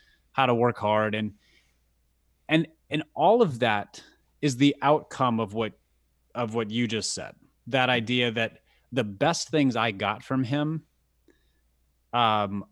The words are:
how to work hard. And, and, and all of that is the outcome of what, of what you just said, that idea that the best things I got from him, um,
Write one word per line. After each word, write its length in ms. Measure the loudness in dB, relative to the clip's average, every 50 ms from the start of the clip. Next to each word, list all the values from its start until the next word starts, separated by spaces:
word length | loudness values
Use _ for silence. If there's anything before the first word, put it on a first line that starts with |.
| _ _ _ _ _ _
how 140 | _ 2 4
to 100 | 4 4
work 220 | 4 2 2 0 0
hard. 360 | 0 0 2 2 2 0 -2
And, 200 | -4 -4 -6 -8 -12 _ _ _ _ _ _ _ _ _ _ _ _ _ _ _ _ _ _ _ _ _ -2
and, 180 | 0 0 0 -2 _ _ _ _
and 140 | -8 -8 -8 -8 _
all 280 | 0 2 4 4 4
of 180 | 4 2 0 0
that 420 | 0 0 0 0 -4 -8 -14 -20 -20 -20 _ _ _ _ _ _
is 160 | -4 -4 0 2
the 180 | 2 2 2 2
outcome 580 | 2 2 2 2 0 -4 -4 -2 0 0 0 0
of 140 | -2 -4 -4
what, 200 | -4 -4 -6 -6 _ _ _ _ _ _ _ _ _ _ _ -8
of 220 | -6 -6 -4 -2
what 160 | -4 -4 -2
you 160 | -2 -2 -2 -2
just 260 | -2 -4 -4 -6 -8
said, 200 | -8 -10 -12 -16 _ _ _ _ _ _ -2
that 220 | 0 2 2 2
idea 420 | 2 0 0 0 0 0 0 0
that 280 | 0 -2 -4 -4 -6 -12 _ _ _ _ _ _
the 120 | -4 -4 -4
best 460 | -4 -4 -2 0 0 0 -2 -4 -2
things 260 | 0 2 2 2 2
I 160 | 2 0 0
got 320 | 0 -2 -2 -2 -4 -4 -6
from 200 | -4 -2 -2 -2
him, 400 | 0 -2 -2 -2 -2 -4 -6 -8 _ _ _ _ _ _ _ _ _ _ _ _ _ _ _ _ _ _ _ _ _ _ _ _ _ 0
um, 520 | 2 2 2 2 0 0 -2 -6 -8 -10 -14